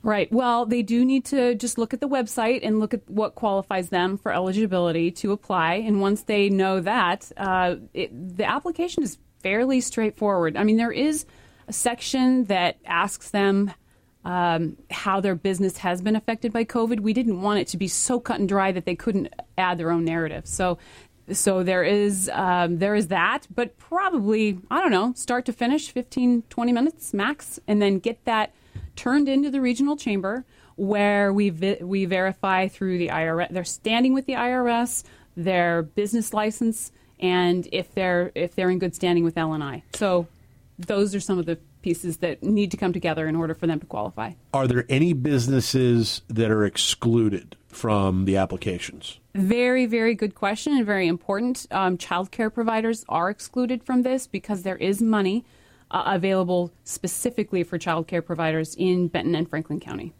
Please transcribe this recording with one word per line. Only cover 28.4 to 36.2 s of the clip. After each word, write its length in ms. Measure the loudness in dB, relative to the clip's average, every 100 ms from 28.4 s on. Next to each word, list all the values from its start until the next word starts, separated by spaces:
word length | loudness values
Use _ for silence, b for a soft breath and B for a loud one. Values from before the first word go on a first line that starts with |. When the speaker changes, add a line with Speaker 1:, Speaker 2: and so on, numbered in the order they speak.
| -2 B B B B -6
Speaker 1:
turned 340 | 0 2 4
into 200 | 2 2
the 120 | 0
regional 340 | 0 2 0 0
chamber 480 | -2 -2 -2 -6 -10 b b -6
where 560 | -2 2 2 4 2
we 180 | 2 2
vi-, 280 | 0 -2 -2
we 220 | -2 -2
verify 640 | 0 0 0 0 0 2 0
through 300 | -2 -2 0
the 120 | -2
I 160 | 0 0
R 140 | 0
S, 100 | -2
their 120 | -4
standing 500 | -6 -6 0 2 4
with 120 | 2 0
the 100 | -2
I 160 | 0
R 160 | 0 0
S, 380 | 0 0 -4 B B B -4
their 460 | 0 2 2 2
business 500 | 0 -2 0 -2